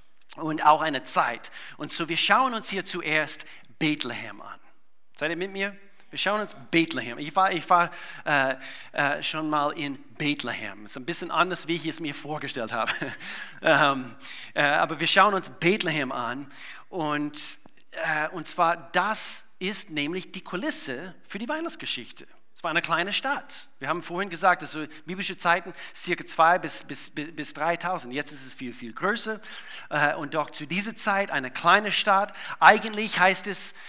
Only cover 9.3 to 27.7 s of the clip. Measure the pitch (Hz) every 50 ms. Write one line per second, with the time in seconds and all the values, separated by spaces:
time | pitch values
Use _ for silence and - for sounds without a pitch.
9.3 | - 156 156 151 151 151 143 147 147 - 143 143 135 131 - - - - 160 147
10.3 | 147 - - 120 113 101 113 104 95 104 107 104 - 135 123 165 170 - 185 160
11.3 | - 160 175 185 180 - - 156 165 165 147 160 143 - 165 147 135 - - 143
12.3 | 151 147 139 131 - 131 113 104 113 117 113 - - - 151 131 110 - - -
13.3 | - - - - - - - 160 156 139 156 139 139 131 127 123 107 - - -
14.3 | - - - - - - 147 143 147 165 170 147 160 139 165 156 - 196 190 214
15.3 | 196 185 - - - - 160 170 208 214 - 170 156 151 139 127 135 127 120 117
16.3 | 123 139 143 139 - - - - - - - - 185 185 156 147 147 147 147 147
17.3 | 147 - - - - - - - - - - - - - - 165 156 151 151 160
18.3 | 185 175 151 - - - 175 165 170 170 - - - 180 180 208 220 - - -
19.3 | - - - - - - 185 190 - - - - 156 151 143 151 180 185 170 -
20.3 | - - - - - 180 233 311 - - - - 147 127 170 190 - - - -
21.3 | - 196 233 233 294 311 330 330 320 - - - - 123 113 - - - - -
22.3 | - - - - - - - 170 156 170 165 - 165 160 175 196 202 - - 269
23.3 | 285 - - - - - - - - - 135 139 160 175 - - 170 175 196 202
24.3 | 190 156 190 185 175 170 156 135 - 156 151 - - - - - 180 190 190 -
25.3 | 185 - - 175 170 185 185 196 - - - - - - - 175 170 - 151 -
26.3 | - - 160 165 180 185 175 151 - - - - 143 - - - - 156 147 160
27.3 | 165 151 147 - - 139 151 170